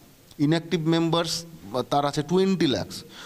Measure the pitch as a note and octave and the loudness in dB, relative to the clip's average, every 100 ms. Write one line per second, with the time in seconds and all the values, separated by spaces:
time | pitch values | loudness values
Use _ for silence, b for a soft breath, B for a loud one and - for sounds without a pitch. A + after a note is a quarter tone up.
0 | - - - - D3 E3 E3 F3+ D#3+ E3 | -20 -20 -14 -2 2 2 0 -2 2 2
1 | E3 E3 E3+ - - - - B2 B2 C#3+ | 2 0 0 -4 -10 -16 -8 -6 0 0
2 | C#3+ D3+ C#3+ F3+ F#3+ F#3+ D#3+ G2+ F#2+ - | 0 0 0 2 4 2 2 0 -4 -10
3 | - B | -16 B